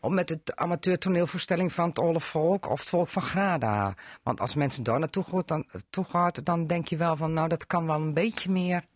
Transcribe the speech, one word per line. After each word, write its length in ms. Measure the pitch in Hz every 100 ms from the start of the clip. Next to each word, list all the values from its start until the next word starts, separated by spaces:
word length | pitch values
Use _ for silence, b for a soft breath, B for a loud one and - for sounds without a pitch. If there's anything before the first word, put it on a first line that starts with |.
om 140 | 127
met 140 | 190 170
het 280 | 160 - -
amateur 420 | 170 175 185 180
toneelvoorstelling 760 | 185 175 175 180 - 175 180
van 160 | - 170
het 100 | -
Olle 220 | 170 165
Volk 500 | - 156 160 196 -
of 100 | 127
het 80 | -
Volk 200 | 175 175
van 140 | 190
Grada. 720 | - 185 196 165 117 104 98 95 B B
Want 180 | 127 110
als 140 | 120
mensen 280 | 147 139 131
daar 160 | 117 123
naartoe 260 | 160 196
gaat, 240 | - 185 -
dan, 180 | 156 - 92 -
toe 140 | -
gaat, 400 | 185 175 175 -
dan 220 | 165 170 160
denk 220 | 175 160
je 80 | 160
wel 200 | 170 151
van, 160 | 160
nou, 160 | 160 160
dat 180 | 165 -
kan 200 | 175 165
wel 100 | 151
een 140 | 156
beetje 360 | 151 220 - 180
meer. 340 | 185 180 175 -